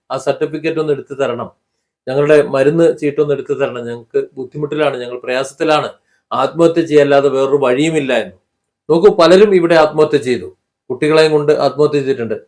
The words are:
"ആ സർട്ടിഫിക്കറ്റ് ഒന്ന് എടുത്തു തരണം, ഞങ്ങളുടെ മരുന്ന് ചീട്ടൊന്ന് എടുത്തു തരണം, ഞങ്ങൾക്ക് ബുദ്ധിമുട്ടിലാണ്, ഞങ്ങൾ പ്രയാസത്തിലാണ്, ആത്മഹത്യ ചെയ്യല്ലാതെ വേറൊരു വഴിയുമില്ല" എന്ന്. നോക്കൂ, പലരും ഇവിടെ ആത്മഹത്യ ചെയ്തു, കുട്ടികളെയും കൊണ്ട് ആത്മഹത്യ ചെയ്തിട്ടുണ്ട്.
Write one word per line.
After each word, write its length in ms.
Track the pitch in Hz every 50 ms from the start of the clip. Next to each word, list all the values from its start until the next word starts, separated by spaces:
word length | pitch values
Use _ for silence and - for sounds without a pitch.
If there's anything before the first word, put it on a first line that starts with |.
| _ -
"ആ 60 | 127
സർട്ടിഫിക്കറ്റ് 640 | 135 - 143 135 - 156 143 156 151 147 160 160 160
ഒന്ന് 120 | 156 151
എടുത്തു 220 | 143 135 131 - 135
തരണം, 360 | 131 135 123 117 120 104 90 - _ _ _ _ _ _ _ _ _ _ 127
ഞങ്ങളുടെ 340 | 131 143 147 147 151 147
മരുന്ന് 560 | 143 - 139 135 135 143 160 165 165 156 - -
ചീട്ടൊന്ന് 360 | 151 143 143 151 147 147 139
എടുത്തു 200 | 135 131 - 139
തരണം, 320 | 127 139 123 123 120 117
ഞങ്ങൾക്ക് 400 | 117 117 120 117 _ - 139 135 - _
ബുദ്ധിമുട്ടിലാണ്, 640 | 131 127 123 - 147 151 139 147 151 151 143 135
ഞങ്ങൾ 220 | 123 123 120 127 123
പ്രയാസത്തിലാണ്, 680 | 120 127 127 131 131 - - - 160 156 151 147 131 104 - _ _ _ _ _ _ _
ആത്മഹത്യ 500 | 110 123 135 135 147 165 170 165 165 170
ചെയ്യല്ലാതെ 460 | 160 135 151 147 143 143 143 139 139 139
വേറൊരു 280 | 131 135 135 135 143
വഴിയുമില്ല" 560 | 139 135 123 123 135 156 165 160 151 139 131
എന്ന്. 200 | 123 113 101 95 - _ _ _ _ _ _ _ _ _ _ -
നോക്കൂ, 240 | 156 165 190 202 185
പലരും 400 | - 165 165 185 190 214 208 190
ഇവിടെ 200 | 175 170 165 170
ആത്മഹത്യ 440 | 160 151 151 151 156 151 151 151 135
ചെയ്തു, 380 | 117 127 120 98 87 78 - _ _ _ _ _ _ -
കുട്ടികളെയും 420 | 123 - 151 151 156 160 156 156
കൊണ്ട് 200 | 151 147 147 147
ആത്മഹത്യ 480 | 151 - 143 135 127 143 151 143 143 143
ചെയ്തിട്ടുണ്ട്. 340 | 131 135 135 123 113 110 107 110 -